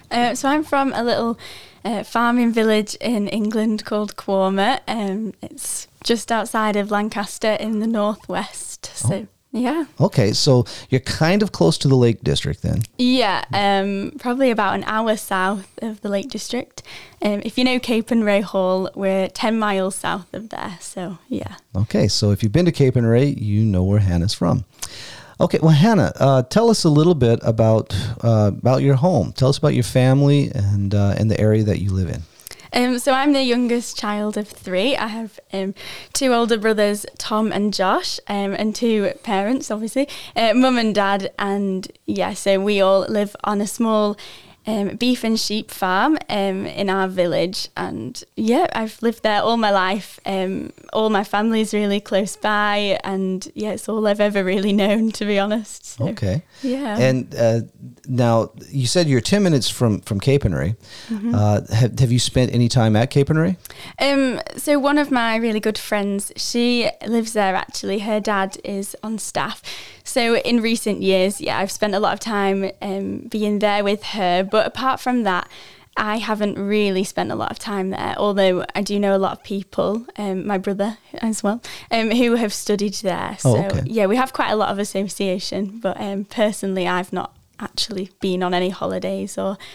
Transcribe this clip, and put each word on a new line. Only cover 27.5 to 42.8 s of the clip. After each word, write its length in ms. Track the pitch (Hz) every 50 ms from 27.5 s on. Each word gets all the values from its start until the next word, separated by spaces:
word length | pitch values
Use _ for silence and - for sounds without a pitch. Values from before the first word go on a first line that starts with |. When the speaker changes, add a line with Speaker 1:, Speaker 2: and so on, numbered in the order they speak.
| 110 110 113 110 110 110 104 - - - - 107 - -
Speaker 2:
uh, 300 | - 117 113 107 104 101 -
about 240 | - - 120 131 135
your 140 | 135 139 139
home. 360 | 123 143 185 180 123 85 -
Tell 160 | - - 131
us 100 | 131 139
about 160 | - - 147 131
your 120 | 123 120
family 640 | - - 131 127 131 131 139 143 143 143 143 135 - -
and, 400 | - 101 101 101 101 101 98 104
uh, 220 | 101 101 101 -
and 140 | - 104 110
the 80 | 104 -
area 240 | 107 107 107 110 110
that 160 | 104 90 -
you 120 | 90 98
live 180 | 95 95 92 80
in. 140 | - - 80 - _ - - - - - - - -
Speaker 1:
Um, 260 | 247 247 254 254 247
so 140 | - 285 262
I'm 180 | 262 277 294 285
the 80 | 269
youngest 560 | 262 247 233 247 247 233 240 240 233 - -
child 380 | - - 208 208 208 208 214 208
of 100 | 208 208 -
three. 480 | - - - 190 185 185 202 277 277
I 100 | - 214
have, 320 | 220 214 226 226 202 - - - _ -
um, 200 | 196 190 190 196 - - - - - - -
two 220 | - - 277 262 240
older 240 | 233 233 214 233
brothers, 480 | 220 208 220 220 208 208 208 208 202 - - -
Tom 360 | - - - 220 214 220 214 -
and 200 | 196 208 214 196
Josh, 460 | - 185 185 226 359 370 - - - -
um, 260 | - 208 202 202 196 196
and 220 | - 208 220 208
two 360 | - 247 233 220 214 196 - - - -
parents, 480 | 233 202 190 202 214 262 262 - -
obviously, 360 | 220 208 226 214 - 262 285 285 - - - - -
uh, 180 | - 226 220 214
mum 240 | 247 254 262 254
and 160 | 240 226 220 196
dad. 380 | 208 196 196 202 202 196 - - -
And 500 | 202 202 196 202 202 196 190 185 196 - - _ _
yeah, 280 | - 208 196 180 185 208
so 260 | - - 202 196 190
we 220 | 196 208 208 196